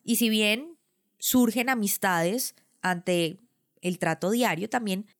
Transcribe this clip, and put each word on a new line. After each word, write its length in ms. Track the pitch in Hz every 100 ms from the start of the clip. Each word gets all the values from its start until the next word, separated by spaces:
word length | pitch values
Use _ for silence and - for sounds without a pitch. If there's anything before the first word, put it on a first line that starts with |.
y 120 | - 233
si 120 | 226
bien 480 | 214 208 226 330 330 _ _ _ _
surgen 520 | - 254 233 233 240
amistades 840 | 247 202 - 196 170 170 240 - - _ _
ante 580 | 185 175 180 175 165 185 _ _ _ _
el 180 | 180 175
trato 320 | 165 160 180
diario, 380 | 240 226 160 214
también 380 | 254 208 185 214